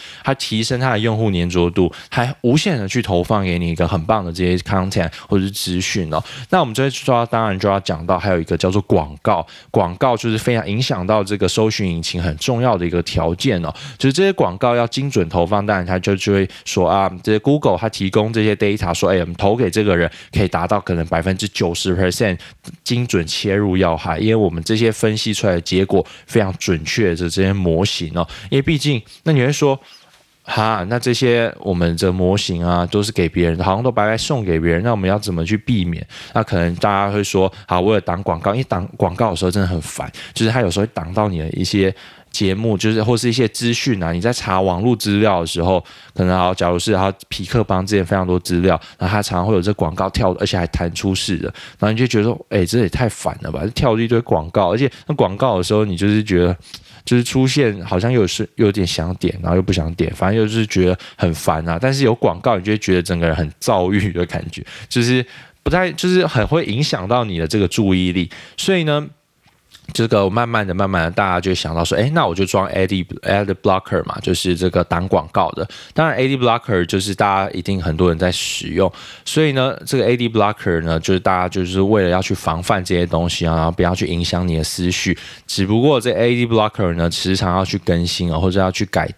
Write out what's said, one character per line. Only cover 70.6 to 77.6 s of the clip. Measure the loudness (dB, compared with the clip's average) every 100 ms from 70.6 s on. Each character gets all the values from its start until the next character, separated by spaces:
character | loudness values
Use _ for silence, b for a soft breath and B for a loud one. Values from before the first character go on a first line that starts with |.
| -2
的、 |
慢 | -2 0
慢 | 0
的， | 0
大 | 0 0
家 | 0
就 | 0
想 | -2 -2
到 | -2
说， | 0 0
哎， | 0
那 | 0 0
我 |
就 | 0 0
装 | 0 0
ad-，ad | 0 0 -2 -4 -6 -2 0 0 0
blocker | 0 0 0 -4
嘛， | -4 -4
就 | -2
是 | 0 0 0
这 | 2
个 | 2
挡 | 0 -2 0
广 | 0 0
告 | 0 0
的。 | -2 -8 B B
当 | 0 0
然， | 2
ad | 0 2
blocker | 2 2 2 0 2
就 | 0
是 | 0
大 | 0 2 2
家 | 0
一 | -4